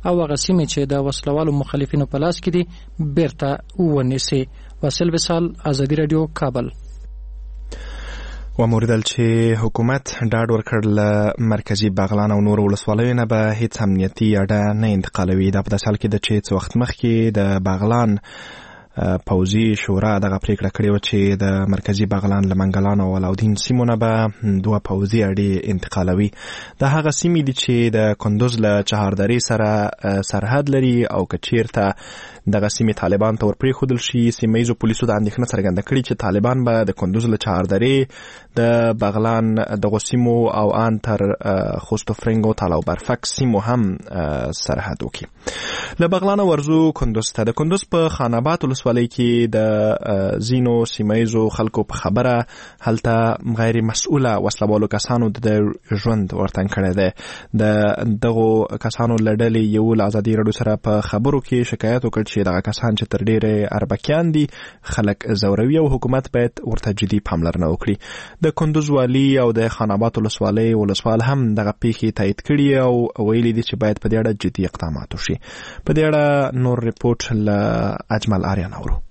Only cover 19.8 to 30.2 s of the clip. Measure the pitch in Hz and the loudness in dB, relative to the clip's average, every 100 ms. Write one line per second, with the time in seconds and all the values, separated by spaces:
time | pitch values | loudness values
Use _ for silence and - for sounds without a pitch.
19.8 | - 98 107 101 98 95 - 104 95 - | 0 0 2 0 0 -2 -2 -2 -2 0
20.8 | 104 101 - 104 98 98 98 98 98 98 | 0 0 0 2 2 2 0 0 0 0
21.8 | - 98 104 101 98 98 98 92 95 95 | -2 0 0 0 0 2 2 2 2 2
22.8 | 98 101 95 95 92 95 110 101 - 127 | 2 2 0 0 -2 0 0 0 0 0
23.8 | 120 113 113 110 110 - 107 98 101 104 | 2 2 0 2 0 -2 -2 0 0 -2
24.8 | - 95 98 113 101 98 101 95 - 92 | -2 -2 0 2 2 0 0 0 -2 -4
25.8 | - - 92 92 104 - - - - - | -2 -2 0 2 0 -2 -16 -16 -18 -2
26.8 | 135 151 156 139 170 170 139 127 - 120 | 0 2 0 0 0 2 0 -2 0 2
27.8 | 117 110 107 104 110 104 123 117 107 104 | 2 2 0 0 0 2 0 2 2 2
28.8 | 98 107 101 98 101 120 - 113 107 107 | 0 0 0 0 2 0 0 0 2 0
29.8 | 104 - 101 98 | -2 -4 -2 -2